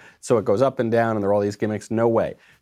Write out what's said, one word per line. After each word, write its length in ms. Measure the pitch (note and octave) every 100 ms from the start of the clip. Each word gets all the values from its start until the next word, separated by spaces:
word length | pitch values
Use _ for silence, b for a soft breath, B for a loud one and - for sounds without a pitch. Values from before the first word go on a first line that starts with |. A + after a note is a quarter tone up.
| B B
So 160 | - A#2+
it 80 |
goes 160 | G2+ G2+
up 200 | C3+ C3
and 120 | A2+
down 240 | A#2 A2+ A2
and 60 |
there 80 | G2
are 40 |
all 60 | G#2
these 160 | G#2 G2+
gimmicks. 340 | A2 G#2 -
No 180 | A2+ A#2
way. 260 | A2+ D#2 - b b